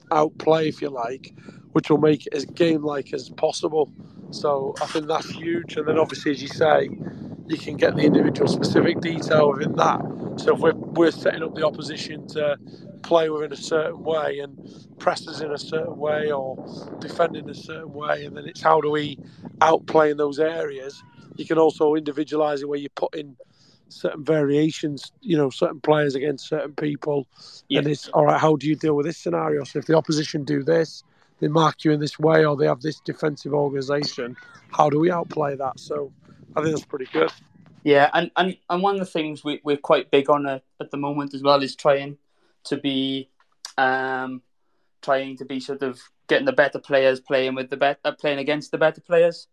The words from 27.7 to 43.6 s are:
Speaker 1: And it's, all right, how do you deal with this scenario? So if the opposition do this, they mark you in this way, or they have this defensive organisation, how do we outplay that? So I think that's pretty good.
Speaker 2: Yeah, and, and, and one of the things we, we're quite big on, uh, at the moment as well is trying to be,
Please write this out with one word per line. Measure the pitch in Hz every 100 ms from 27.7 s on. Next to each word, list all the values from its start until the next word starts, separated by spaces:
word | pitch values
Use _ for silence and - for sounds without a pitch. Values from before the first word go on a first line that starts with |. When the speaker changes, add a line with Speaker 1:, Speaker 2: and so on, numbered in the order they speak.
| 139
Speaker 1:
And | 143
it's, | 143 -
all | 160 147
right, | 151
how | 156 151
do | 147
you | 151
deal | 156 143
with | 147
this | 165
scenario? | 180 170 160 147 139
So | 151
if | 131
the | 160
opposition | 156 151 151 151
do | 139 143
this, | 135 165 160 - - _ _ -
they | 156
mark | 156 156 -
you | 160
in | 151
this | 147 -
way, | 156 160 156
or | 143
they | 151
have | 135
this | 156 139
defensive | - - 160 143 143
organisation, | 147 147 139 131 143 147 - 123 123 - - _
how | - 151
do | 143
we | 170
outplay | 175 - - 147 135
that? | 135 -
So | - 147 139 _ _ - - -
I |
think | 156 151
that's | -
pretty | - 127
good. | 156 160 - _ _ - -
Speaker 2:
Yeah, | 147 143 147
and, | 165 170 -
and, | 185 185 -
and | 175
one | 196 196
of |
the | 185
things | 170 156 147
we, | 147 147
we're | 151 143
quite | - 151 -
big | 143 135
on, | 147 143
uh, | 135 _ -
at | 151
the | 143
moment | 143 143 143
as | 139
well | 139 143
is | 135 -
trying | 156 139 139 143 _ _ _ _ -
to | 139
be, | 139 135 135 135 135 _ _ _